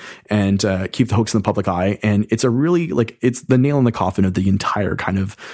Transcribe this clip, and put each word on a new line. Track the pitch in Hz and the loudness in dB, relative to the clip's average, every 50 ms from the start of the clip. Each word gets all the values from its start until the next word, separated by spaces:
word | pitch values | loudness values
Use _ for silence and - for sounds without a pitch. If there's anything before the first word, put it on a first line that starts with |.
| - - - - - - | -10 -18 -20 -16 -6 -2
and, | 107 104 101 98 101 98 - | 0 2 2 2 2 2 2
uh, | 104 95 92 95 95 | 0 -2 -2 -4 -4
keep | - - 127 110 | -2 -2 0 0
the | 104 | 2
hoax | 101 110 - - | 0 0 0 0
in | 110 | -2
the | 95 | 0
public | 107 101 104 95 | 0 0 0 0
eye. | 101 92 87 92 98 104 - - | -2 0 0 0 0 0 0 0
And | 107 104 101 104 - | 0 2 2 0 0
it's | 120 113 - | 0 0 0
a | 127 | 0
really, | 117 127 143 165 175 170 170 160 | 2 2 0 2 0 0 0 -2
like, | 170 135 117 113 - _ | 0 -2 -2 -2 -2 _
it's | - 127 127 - - | -2 -2 -2 -2 -2
the | - 131 | 0 2
nail | 127 127 143 143 139 | 2 2 2 2 2
in | 127 | 2
the | 117 110 | 2 2
coffin | - 95 92 - - 95 | 0 -2 -2 0 0 0
of | 95 92 | 0 2
the | 95 95 95 | 0 0 2
entire | 95 101 - - - 104 101 90 - | 0 0 0 -2 -2 -2 -2 -2 -4
kind | - - - 95 | -4 -4 -4 -2
of, | 95 98 98 - - - - | -2 -2 -4 -6 -12 -18 -20